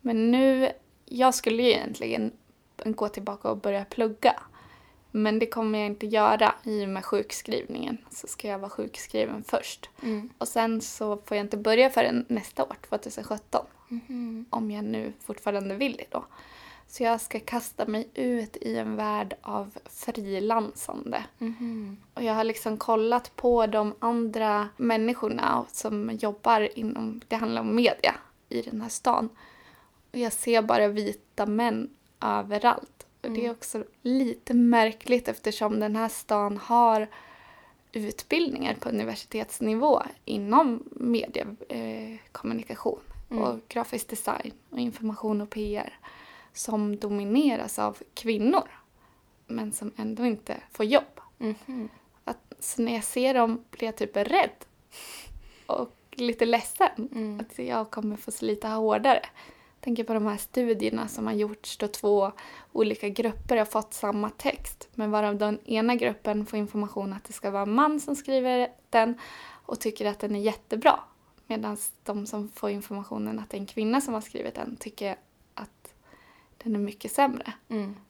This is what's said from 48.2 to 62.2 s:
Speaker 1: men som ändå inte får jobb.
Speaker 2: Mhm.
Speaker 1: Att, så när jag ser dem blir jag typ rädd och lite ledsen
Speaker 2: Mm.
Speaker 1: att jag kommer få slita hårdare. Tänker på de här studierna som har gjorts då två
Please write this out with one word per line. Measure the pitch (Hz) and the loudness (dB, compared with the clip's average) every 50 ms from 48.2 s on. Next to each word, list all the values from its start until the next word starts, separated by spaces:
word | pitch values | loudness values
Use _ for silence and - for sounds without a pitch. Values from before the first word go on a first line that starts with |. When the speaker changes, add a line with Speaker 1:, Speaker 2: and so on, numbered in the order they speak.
| - 226 226 208 214 247 349 392 - - - - _ _ _ _ _ _ _ _ _ _ _ _ _ | -2 0 0 4 4 6 4 4 2 0 -14 -20 _ _ _ _ _ _ _ _ _ _ _ _ _
Speaker 1:
men | _ 226 233 220 214 208 | _ -8 -6 -6 -6 -6
som | - 208 208 - | -6 -8 -8 -8
ändå | - 220 220 220 220 247 | -6 -6 -6 -4 -2 -2
inte | 247 220 208 - - - - - _ | -2 -2 -2 -6 -10 -10 -10 -10 _
får | - - 214 | -4 -2 2
jobb. | 214 269 - 285 - _ - - - _ | 6 6 4 4 2 _ -20 -20 -20 _
Speaker 2:
Mhm. | _ 247 214 214 - - - 262 247 214 220 - - _ _ _ _ _ | _ -6 -6 -6 -6 -10 -12 -10 -10 -10 -10 -12 -20 _ _ _ _ _
Speaker 1:
Att, | - - - _ _ - - | -10 -10 -10 _ _ -16 -10
så | - - - - | -10 -8 -2 -2
när | 233 233 233 | -2 0 0
jag | 220 208 | -2 -4
ser | - - 254 247 262 262 | -2 0 2 2 4 6
dem | 254 233 226 226 233 - _ | 4 4 4 2 -4 -6 _
blir | - - 233 | -8 -6 -6
jag | 226 220 | -6 -2
typ | - 214 208 - | -4 -6 -2 0
rädd | 202 202 202 311 392 - - - _ - _ _ _ _ _ - - - - - - - - - - - - - - - | -2 0 4 4 4 4 4 0 _ -20 _ _ _ _ _ -20 -18 -18 -16 -16 -16 -16 -16 -16 -16 -18 -20 -20 -20 -6
och | - - - 247 240 - _ _ _ | -4 -2 -2 -2 -6 -10 _ _ _
lite | - - 240 240 233 233 233 | -6 -2 -2 -2 2 2 2
ledsen | 226 233 233 - - - - 381 - - - 220 - - | 4 4 2 0 -4 2 2 2 2 2 -2 -8 -6 -6
Speaker 2:
Mm. | 226 220 214 208 208 | -6 -6 -6 -6 -8
Speaker 1:
att | 220 220 - - | -10 -12 -8 -8
jag | 247 254 247 226 214 220 | -4 -2 -2 -2 -2 -4
kommer | - 220 214 214 208 | -6 -4 -4 -4 -4
få | 208 - - | -6 -8 -10
slita | - - 226 220 214 208 - | -8 -4 -2 -2 -2 -2 -2
hårdare. | 220 220 220 220 214 208 214 220 269 247 - - - _ - - - - _ _ _ _ _ | -4 -2 0 2 2 2 4 6 6 4 4 2 -4 _ -20 -20 -20 -20 _ _ _ _ _
Tänker | - 254 233 233 220 | -4 -4 -2 -2 -2
på | 226 226 | -2 0
de | 220 208 | 0 0
här | 214 208 | 0 -2
studierna | 208 - - - 254 247 233 226 196 214 220 226 226 226 | -4 -10 -4 -2 0 2 2 2 0 0 -2 -2 -2 -4
som | 214 - 233 220 | -6 -6 -4 -4
har | 220 220 | -2 0
gjorts | 208 214 214 214 - - - - | 0 0 -2 -4 -10 -12 -12 -6
då | - 214 | -4 -4
två | 208 208 - - 208 208 202 | -4 -4 -2 2 4 4 4